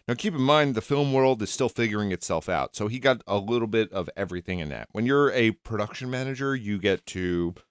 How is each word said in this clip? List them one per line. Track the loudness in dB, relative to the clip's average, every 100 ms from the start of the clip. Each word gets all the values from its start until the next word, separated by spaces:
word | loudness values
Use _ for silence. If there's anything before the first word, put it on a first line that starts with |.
| -6
Now, |
keep | -4 -2
in | 0
mind, | 4 4 4
the | 0
film | 0 0 2
world | 4 4 2
is | -2
still | 0 0
figuring | 0 0 0 -2
itself | -2 -2 -4 -2
out. | -2 -2
So | -4 -6
he | 0
got | 0 0 0
a | -2
little | 0 0 0
bit | 0 0
of | -2 -6 -4
everything | -6 -6 -6 -6
in | -6
that. | -8 -8
When | -2 2
you're | 4 4
a | 4 2
production | 0 -4 -6 -6 -6 -8
manager, | -6 -6 -4 -4 -4
you | -4 -2
get | 0 0 -2
to | -4 -2 0 -2 -4 _